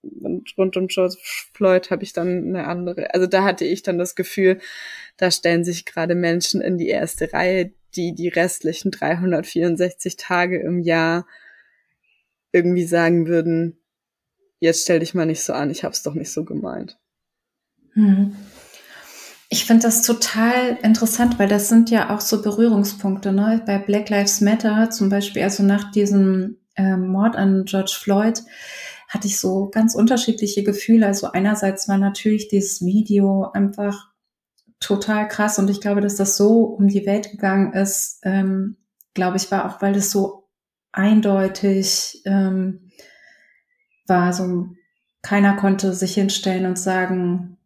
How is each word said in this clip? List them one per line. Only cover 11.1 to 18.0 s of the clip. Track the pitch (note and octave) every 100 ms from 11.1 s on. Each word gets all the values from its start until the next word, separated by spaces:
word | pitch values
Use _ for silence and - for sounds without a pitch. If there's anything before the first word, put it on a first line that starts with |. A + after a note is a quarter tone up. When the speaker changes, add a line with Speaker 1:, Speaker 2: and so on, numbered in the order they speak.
| E3+ - - - _ _ _ _ _ _ _ _ _ _
Speaker 1:
irgendwie | F3+ F3 F3+ E3+
sagen | E3+ E3 E3+ E3
würden, | E3+ E3 E3 E3 E3 _ _ _ _ _ _ _ _
„Jetzt | E3 E3
stell | - E3
dich | E3
mal | F3+ D#3+
nicht | D#3
so | -
an, | - C#3+
ich | -
hab's | D#3+ -
doch | D3
nicht | D3+ D#3
so | -
gemeint.“ | E3 - - - - - _ _ _ _ _ _ _ _ _
Speaker 2:
Hm. | G#3+